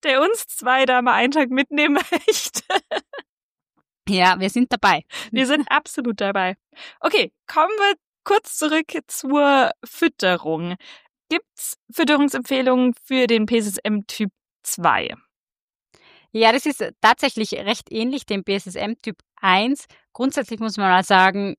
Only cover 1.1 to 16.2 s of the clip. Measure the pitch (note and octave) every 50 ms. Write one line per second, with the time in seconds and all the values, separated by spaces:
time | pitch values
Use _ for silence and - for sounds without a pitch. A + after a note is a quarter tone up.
1.1 | A#3+ C4 C4+ C4 C#4 D#4 C#4+ A#3+ B3+ C4 C#4 _ D4 D4 D4 C#4+ C#4+ D4 F4 -
2.1 | F4+ - - - G#4+ - - - - - - _ F#4 F#4+ _ _ - G4+ - _
3.1 | - C#5+ - _ _ _ _ _ _ _ _ _ _ _ _ _ _ _ _ -
4.1 | G3 F#3 F3+ F#3 F#3 F3+ F#3 G3 - A#3+ B3 - B3+ G#3 - G3+ F3+ D3 - _
5.1 | - - - - A3+ A#3+ C4 B3 C#4+ D4+ C4+ - - D4 D4 - - - B3 A#3+
6.1 | G#3+ - G#3 G3 G3+ G3 F#3 F#3 F#3+ _ _ _ _ - - - - _ - D#4+
7.1 | - G#4 G3+ - _ _ _ - - D#4 D#4 F#4 G#4+ G#4+ G4+ G4+ G4 _ _ _
8.1 | _ _ _ - G4+ G#4+ _ - - - D4+ D4+ D#4 D#4+ D#4 - - E4 - _
9.1 | - - - C4 C#4 D4 C#4+ C#4+ C#4 C4+ B3+ - - _ - - - - E4 E4
10.1 | - _ - F#3 F3+ E3+ - D3+ D#3+ D#3 E3+ F3 F3+ - - - - - _ _
11.1 | _ _ _ _ D#4 E4+ - _ _ - - - - _ _ _ A3+ - E4 B3+
12.1 | D4+ C#4 C#4+ C#4 - C4+ A#3+ - C4+ C4 B3+ B3+ B3+ B3+ B3+ B3+ A#3 - _ -
13.1 | C4 C4 A3+ G3+ A#3 A3+ G#3+ G#3+ A#3+ A3+ G#3+ G#3 F#3+ - _ - G#3+ G#3 G3+ -
14.1 | - - G#3+ G3 _ _ _ _ _ _ _ - - - E3+ E3 A#2+ F2+ C2+ -
15.1 | - - _ _ _ _ _ _ _ _ _ _ _ _ _ _ _ _ _ _
16.1 | - _